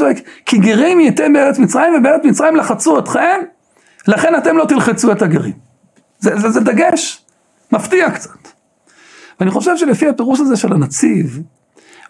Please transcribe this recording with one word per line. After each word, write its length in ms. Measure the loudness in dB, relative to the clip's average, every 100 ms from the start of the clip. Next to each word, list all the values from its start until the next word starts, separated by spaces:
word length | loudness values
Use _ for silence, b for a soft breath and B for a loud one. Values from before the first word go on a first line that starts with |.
| 0 -2 B B -4
"כי 120 | 0
גרים 400 | 2 2 2 4
הייתם 340 | 2 2 2
בארץ 260 | 2 2 2
מצרים, 360 | 0 2 2 2
ובארץ 260 | 2 2
מצרים 320 | 0 0 2 0
לחצו 420 | -2 -2 0 0
אתכם, 420 | -2 -2 0 -2 -6 _ _ b b b -2
לכן 260 | 0 2 0
אתם 180 | 0 0
לא 80 |
תלחצו 480 | 0 0 0 0 0
את 100 | 0
הגרים." 300 | 0 -2 -4 -10 _ _ _ _ _ _
זה, 200 | -4 -2
זה, 120 | 0
זה 100 | 0
דגש 640 | 0 2 2 0 -4 -14 _ _ _ _ _
מפתיע 380 | -4 0 0 0
קצת. 380 | -4 -12 -20 -20 _ _ _ b b b b b -4
ואני 100 | -2
חושב 260 | -2 -2 0
שלפי 320 | 0 0 0
הפירוש 320 | 0 -2 0
הזה 160 | 0 0
של 160 | 0
הנציב, 720 | 0 -2 -2 0 0 -4 -8 -16 _ _ b b b